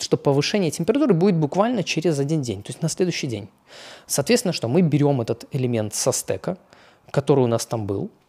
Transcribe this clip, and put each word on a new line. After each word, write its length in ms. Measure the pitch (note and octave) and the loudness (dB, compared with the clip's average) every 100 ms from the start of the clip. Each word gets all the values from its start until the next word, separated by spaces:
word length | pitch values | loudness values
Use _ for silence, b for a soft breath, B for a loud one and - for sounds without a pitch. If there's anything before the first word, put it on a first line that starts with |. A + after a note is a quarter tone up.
что 160 | - D3 | -2 0
повышение 540 | D3 C#3 - G#3 E3+ | 2 0 0 0 0
температуры 440 | - E3+ C4+ D4 | 0 0 2 2
будет 220 | E3 G3 E3+ | 4 4 2
буквально 480 | D3 F3 A3+ A#3+ | 0 0 0 -2
через 340 | D#3+ D#3+ F3 C#3+ | -4 -2 0 0
один 240 | C#3+ D#3+ | 0 -2
день, 200 | A#2+ G2+ | -2 -6
то 80 | G#2 | -10
есть 120 | - | -6
на 60 | D#3+ | -4
следующий 400 | - F#3 - C#3+ | -2 -2 -2 -4
день. 200 | G#2 F#2+ _ B B B B - | -6 -10 _ B B B B -6
Соответственно, 460 | - - A#3 F#3 | -2 2 2 0
что 140 | - A#2 | -2 0
мы 140 | D#3 | 2
берем 380 | E3+ C#3 C#3+ C#3 | 4 4 4 2
этот 260 | A2+ - - | 0 -4 -6
элемент 420 | C3+ B2 A#2 G#2 | -4 0 0 -2
со 160 | - C3 | -2 0
стека, 480 | - - F#2+ - F#3+ b b b b - | 0 -2 -6 -6 -8 b b b b -6
который 320 | - C3+ C#3 | -2 2 4
у 20 | A#2+ | 4
нас 180 | A2+ | 2
там 220 | - A#2 G2+ | -2 -6 -4
был. 240 | G2+ F#3+ - | -4 -6 -12